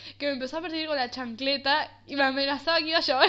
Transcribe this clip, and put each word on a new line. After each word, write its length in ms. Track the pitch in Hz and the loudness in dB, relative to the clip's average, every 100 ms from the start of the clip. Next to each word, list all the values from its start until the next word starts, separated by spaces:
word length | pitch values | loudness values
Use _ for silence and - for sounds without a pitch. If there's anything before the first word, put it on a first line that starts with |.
| - - | -18 -6
que 100 | 285 | -4
me 60 | |
empezó 240 | 269 254 311 | -2 -4 -6
a 20 | |
perseguir 260 | 339 320 311 | -4 -4 -2
con 100 | 294 | -2
la 140 | 247 | -2
chancleta 800 | 254 247 220 269 277 269 302 - - - | -6 -8 -4 -2 0 2 0 0 -10 -6
y 80 | |
me 80 | 285 | 0
amenazaba 560 | 269 269 277 277 320 330 | 2 2 0 -2 0 0
que 120 | 320 | 2
iba 80 | 330 | 2
a 40 | |
llamar 260 | 320 262 | 2 4